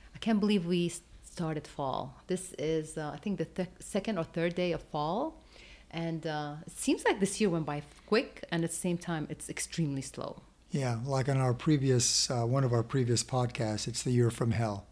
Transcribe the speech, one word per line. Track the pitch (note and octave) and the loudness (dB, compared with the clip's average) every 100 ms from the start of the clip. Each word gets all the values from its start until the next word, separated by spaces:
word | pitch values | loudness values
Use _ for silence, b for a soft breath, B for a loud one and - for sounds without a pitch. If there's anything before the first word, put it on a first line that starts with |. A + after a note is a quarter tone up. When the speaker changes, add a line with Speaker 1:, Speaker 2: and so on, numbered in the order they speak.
| b | b
Speaker 1:
I | - | -6
can't | A3 G#3+ | 0 2
believe | G#3 G#3 | 4 2
we | E3+ F3+ E3+ | 2 2 0
s-, | - - - | -4 -12 -20
started | - - D#3+ D#3 - | -12 -4 -2 -4 -6
fall. | - C3+ - C#3+ - - | -4 -2 -2 -4 -8 -4
This | F3+ - - | -4 -4 -4
is, | D#3 D#3+ D#3 - | 0 0 -2 -6
uh, | D3+ | -8
I | C#3+ | -6
think, | G#3+ F3+ | -4 -4
the | |
th-, | D#3 - F3+ - | -4 -4 -6 -8
second | - G3+ G#3+ G3 | -6 -4 -2 -2
or | |
third | D#3+ E3+ E3+ | -4 -2 -2
day | E3+ F3+ | 0 -2
of | D#3+ | -2
fall. | - D#3 D3+ G3+ D#4 - b b b b - | -4 -4 -2 -2 -4 -8 b b b b -12
And, | E3 E3 E3 D#3+ | -6 -4 -4 -4
uh, | D3+ D3 D3+ - | -4 -6 -8 -12
it | - | -4
seems | - - | 0 2
like | - A#3 | 2 2
this | G3 - | 0 2
year | G#3 | 2
went | E3 D3+ | 2 -2
by | D3 | -4
f-, | - - - | -8 -14 0
quick, | G#3+ C#4 - - | 2 2 -6 -4
and | E3+ | 0
at | E3 | 0
the | - | -2
same | F#3 F3 | -2 -2
time, | - D#3+ D3+ | -2 -4 -4
it's | D#3 - | -8 -8
extremely | - - - D3+ C3+ | -8 -4 -2 0 -2
slow. | C3+ - - - - _ - | -6 -8 -8 -10 -16 _ -6
Speaker 2:
Yeah, | D3+ B2+ A#2 | -2 0 0
like | C3 C3+ B2+ | 0 0 2
on | C3+ | 4
our | C3 | 2
previous, | B2 - D3+ C3+ B2 - - - | 2 4 4 6 6 4 2 2
uh, | B2 A#2 | 2 2
one | C3+ | 2
of | C3 | 4
our | A#2+ | 4
previous | A2+ C3+ A#2+ A2+ | 2 2 2 2
podcasts, | - B2+ B2 - A2 G#2+ - | 2 0 0 0 -2 -2 -4
it's | A#2 | -4
the | C3+ | 2
year | B2 A#2+ | 4 4
from | - A#2 | 4 0
hell. | G#2+ A2+ G2+ - | 2 0 -4 -10